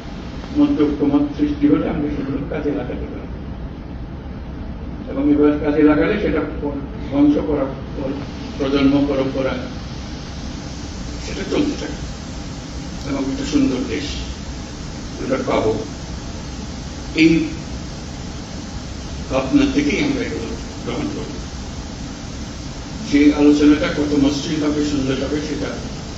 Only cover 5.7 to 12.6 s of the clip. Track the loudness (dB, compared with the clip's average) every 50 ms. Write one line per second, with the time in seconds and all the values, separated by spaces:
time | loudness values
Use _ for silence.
5.7 | 4 6 8 8 8 6 4 2 2 2 2 2 2 0 0 -2 -4 -4 -4 -4
6.7 | -4 -4 -6 -8 -8 -8 -6 0 4 6 8 8 6 6 4 2 2 0 0 -2
7.7 | -4 -6 -8 -8 -6 -4 -4 -4 -4 -4 -6 -8 -8 -8 -8 -6 -4 -2 0 2
8.7 | 4 6 6 6 6 6 4 4 2 2 0 0 0 0 0 0 0 -2 -6 -6
9.7 | -8 -8 -8 -8 -8 -8 -8 -8 -8 -8 -8 -8 -8 -8 -8 -8 -8 -8 -8 -8
10.7 | -8 -8 -8 -8 -8 -8 -8 -6 -6 -6 -6 -6 -4 -4 -2 0 0 0 2 0
11.7 | -2 -4 -4 -6 -6 -6 -8 -8 -8 -8 -10 -10 -8 -8 -8 -8 -8 -10